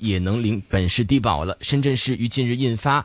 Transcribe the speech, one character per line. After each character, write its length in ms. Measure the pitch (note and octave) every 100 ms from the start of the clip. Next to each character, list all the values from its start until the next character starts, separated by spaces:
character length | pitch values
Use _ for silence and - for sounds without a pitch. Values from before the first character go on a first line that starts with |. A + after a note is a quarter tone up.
也 160 | A2 F#2+
能 240 | F#2 A2+
领 180 | A2 G#2+ -
本 200 | G2 F2+
市 160 | -
低 160 | G#2+ C3+
保 240 | A2+ D2+
了。 120 | F2+ -
深 200 | - C#3
圳 160 | C#3 B2+
市 200 | B2+ B2
于 100 | A#2
近 220 | C#3 A#2+
日 80 | B2
印 200 | C3 A2
发 240 | C#3+ C#3+